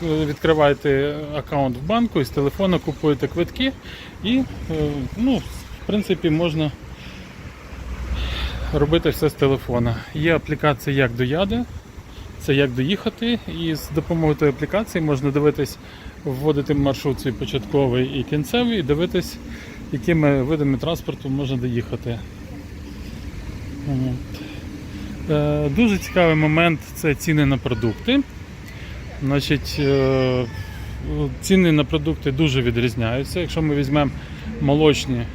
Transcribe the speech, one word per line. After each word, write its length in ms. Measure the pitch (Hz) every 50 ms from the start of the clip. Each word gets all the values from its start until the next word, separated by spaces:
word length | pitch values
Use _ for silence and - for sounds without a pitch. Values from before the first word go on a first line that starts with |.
відкриваєте 1120 | 170 165 156 156 156 147 147 - - 165 160 156 151 143 143 139 - 147 139 135 139 147 147 147 151 147 147
аккаунт 420 | 151 131 - 160 143 139 131 123 123
в 100 | 135 165
банку 340 | 208 233 240 226 - 175
і 40 | 139
з 40 | -
телефона 500 | - 147 139 139 - - 196 190 180 151
купуєте 480 | - - 143 - - 156 147 135 - 135
квитки. 440 | - 170 170 170 - 196 254 269 262 - - - - - - - - - -
І, 140 | 190 240 262
е, 60 | 262 - - - - - 165 156 151 147 147 143 131 123 - 196
ну, 200 | 226 262 262 190
в 480 | 127 - - - - - - - -
принципі, 440 | - 196 214 196 - 190 - - 170
можна 420 | 151 160 170 170 151 160 156 147 - - - - - - - - - - - - - - - - - - - - - - - - - - - - - - - - - - - - - - - - -
робити 360 | 151 143 147 156 170 - 160
все 200 | 135 - - 151
з 40 | -
телефона. 640 | - 147 135 135 127 - - 123 120 120 117 113 113 - - -
Є 220 | 156 151 165 165
аплікація 600 | 151 - - 151 143 - 151 143 117 - - 139
«Як 160 | 135 139 123
до 120 | 117 117 127
Яди», 400 | 123 139 165 196 196 214 240 247 - - - - - - - - - - - - - - -
це 140 | - - 143
як 180 | 139 143 135
доїхати, 680 | 123 123 131 143 202 196 - 226 214 - 233 233 240 226 - - 165 165
і 160 | 170 165 156
з 140 | 147 - - 147
допомогою 400 | 160 151 - 175 165 160 156 151
тої 160 | - 156 147
аплікації 520 | 135 123 151 135 - 196 226 - - 180 160
можна 280 | 151 147 131 135 143
дивитись, 460 | 135 147 143 151 143 - 143 127 - - - - - - - - - - -
вводити 480 | 156 131 127 143 156 151 143 135 - 151
маршрут 460 | 143 139 139 131 - - 143 127 -
свій 120 | - 135
початковий 880 | 165 - - - - 139 - - - 143 139 131 120 127 127 135 143 139
і 40 | 120
кінцевий, 560 | - 147 151 147 - - 240 247 240 233 208
і 40 | 160
дивитись, 540 | 127 143 147 175 180 - 180 - - - - - - - - - - - - - -
якими 520 | - 139 113 180 170 160 151 143 139 135 127
видами 340 | 135 160 151 147 139 135 123
транспорту 520 | 123 151 170 - - - 147 - - 139
можна 280 | 131 139 143 127 135 127
доїхати. 600 | 120 127 120 120 117 - - 117 - 123 117 113 - - - - - - - - - - - - - - - - - - - - - - - - - - - - - - - - - 147
От. 540 | 139 127 131 127 123 127 - - - - - - - - - - - - - - - - - - - - - -
Е, 380 | 156 151 147 151 147 151 151 143
дуже 280 | 139 170 240 226 202 185
цікавий 380 | - - - 180 175 165 160
момент — 440 | 156 156 151 151 160 170 170 160 143 - - -
це 220 | - - 160 143
ціни 300 | - - - 160 151 147
на 120 | 139 139 123
продукти. 640 | - 135 123 110 117 117 104 - - - 254 285 269 - - - - - - - - - - - - - - - - - - - 143
Значить, 540 | 135 139 143 135 - 156 135 - - - -
е, 680 | 147 139 139 139 135 131 135 135 131 127 127 127 127 113 - - - - - - - - - - - - 151 147 151 139 131 -
ціни 300 | - - 196 190 185 170
на 120 | 156 151 147
продукти 480 | 123 - 156 143 160 156 - - 147
дуже 300 | 131 135 160 151 127 135
відрізняються. 800 | 123 123 117 117 120 123 110 117 117 110 117 131 139 - - 190
Якщо 220 | 175 147 - 165
ми 140 | 160 156 147
візьмемо 360 | 143 143 131 143 151 147 131 - - - - - - - - - -
молочні 640 | 151 135 139 147 156 151 139 - - - 131 120 117 95 -